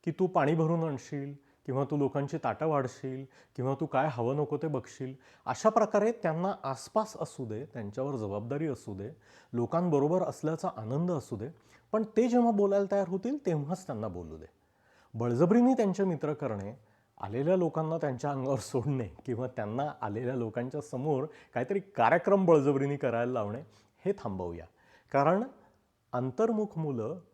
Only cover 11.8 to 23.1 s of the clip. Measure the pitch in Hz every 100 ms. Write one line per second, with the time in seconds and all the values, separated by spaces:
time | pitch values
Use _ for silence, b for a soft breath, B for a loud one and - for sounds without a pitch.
11.8 | b 220 214 - 240 247 233 208 202 196
12.8 | 196 202 185 185 226 285 - 156 143 185
13.8 | - 120 107 90 80 80 78 _ b b
14.8 | b b b 113 120 117 170 233 240 254
15.8 | 208 185 196 156 151 147 135 104 98 131
16.8 | b b b _ 98 113 147 185 165 160
17.8 | 160 165 151 123 147 135 131 135 - 135
18.8 | 120 135 104 - - 117 123 123 104 113
19.8 | 147 - 107 104 123 131 117 107 123 147
20.8 | 143 135 147 139 156 B B - 127 196
21.8 | 190 - 113 170 185 196 185 160 135 135
22.8 | 139 143 135